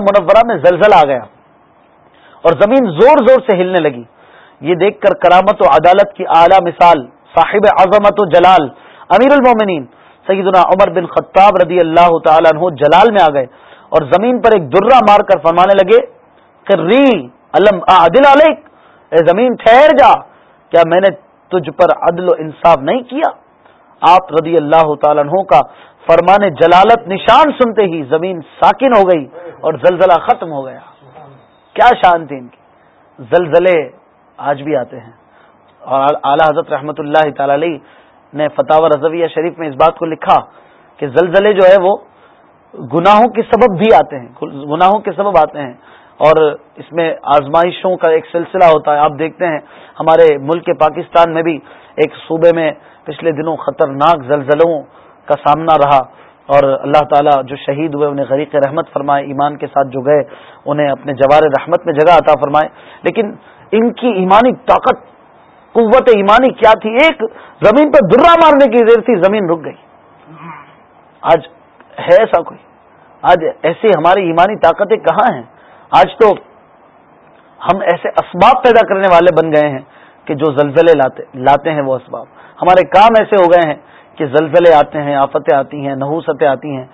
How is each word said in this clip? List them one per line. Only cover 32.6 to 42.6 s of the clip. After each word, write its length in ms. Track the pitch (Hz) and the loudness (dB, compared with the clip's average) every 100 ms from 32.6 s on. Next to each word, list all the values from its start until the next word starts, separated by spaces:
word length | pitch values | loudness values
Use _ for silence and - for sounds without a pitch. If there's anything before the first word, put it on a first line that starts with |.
| _ _ _ _ _ _ | _ _ _ _ _ _
زلزلے 680 | 117 165 170 165 180 170 131 - _ _ _ _ | -4 -2 0 0 2 0 -4 -14 _ _ _ _
آج 260 | 135 143 | -8 -8
بھی 140 | 143 143 | -6 -6
آتے 240 | 120 127 | -8 -14
ہیں، 120 | 113 _ _ _ _ _ _ _ | -20 _ _ _ _ _ _ _
اور 340 | - 135 139 151 | -6 -2 -2 -2
اعلیٰ 220 | 139 160 156 | -4 -2 -2
حضرت 200 | 151 156 | -2 -6
رحمت 280 | 143 147 147 | -10 -10 -12
اللہ 300 | 147 156 156 139 | -4 -2 -2 -4
تعالی 180 | 139 | -4
علیہ 240 | 143 170 143 - _ _ _ _ | -2 -4 -8 -16 _ _ _ _
نے 140 | 143 147 | -8 -6
فتاوی 400 | - 135 156 165 147 | -6 -2 0 0 0
رضویہ 280 | 156 170 160 | -2 -4 -6
شریف 240 | 160 170 160 | -4 -8 -8
میں 100 | 151 | -12
اس 60 | |
بات 240 | 131 160 165 | -2 -2 -2
کو 60 | |
لکھا 360 | 165 156 190 160 - _ _ _ _ _ | -8 -8 -2 -2 -2 _ _ _ _ _
کہ 100 | 143 | -4
زلزلے 460 | 127 180 185 208 | -2 0 0 0
جو 140 | 196 185 | 2 4
ہے 160 | 196 | 4
وہ 140 | 180 202 - _ _ _ _ _ | 2 -4 -8 _ _ _ _ _